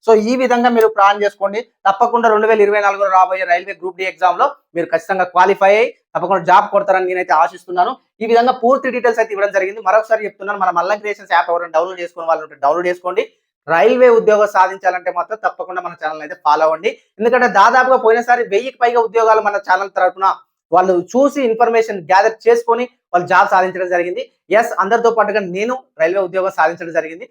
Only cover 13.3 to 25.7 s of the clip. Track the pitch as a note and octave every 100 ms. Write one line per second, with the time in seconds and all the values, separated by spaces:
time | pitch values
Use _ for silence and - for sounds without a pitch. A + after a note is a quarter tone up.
13.3 | _ _ _ - E3 G#3+ B3+ B3+ A3+ G#3+
14.3 | G#3 G#3 G3+ F#3 G3 F#3+ F3+ F3+ F3 E3+
15.3 | G#3+ F#3 - F3 F3+ F3 E3+ D#3 D#3 D3+
16.3 | C#3 - D3+ D#3+ D#3+ G3+ C#4 _ _ A3+
17.3 | B3 A#3+ G3 G#3+ B3+ B3+ C4 A3 A3+ A#3+
18.3 | B3 G#3 G3 B3+ B3+ A#3+ A#3 A3+ A3+ A3
19.3 | A3 G#3 G3+ G3 F#3 G3 F#3+ F#3 F#3 F#3+
20.3 | - _ _ _ E3+ F#3 F3+ F3 A#3+ C#4
21.3 | C#4+ B3+ A3+ A#3+ A3+ A3+ G3+ D#3 F#3 A3
22.3 | A3 A3 A#3 A#3 A#3 B3 _ _ F3 F3
23.3 | F#3 F3+ F#3+ F#3 F3+ F3+ F3+ F3 G3 C4+
24.3 | _ _ G3+ A3+ - F#3+ A#3 A#3 A3 G#3
25.3 | G#3 F#3+ F#3 A3